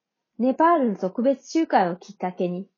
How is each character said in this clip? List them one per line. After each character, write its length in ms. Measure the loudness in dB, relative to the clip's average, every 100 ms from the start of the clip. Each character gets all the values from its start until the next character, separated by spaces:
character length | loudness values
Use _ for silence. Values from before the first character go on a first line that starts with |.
| _ _ _ -4
ネ 160 | -2
パ 200 | 2 2
ー 60 | 4
ル 100 | 2
の 60 | -2
特 260 | -4 -2
別 260 | 0 -2 -2
集 160 | -2 0
会 240 | 2 0
を 60 | -2
き 160 | -12
っ 60 | -10
か 160 | -8
け 160 | -4 -4
に 180 | -4 -10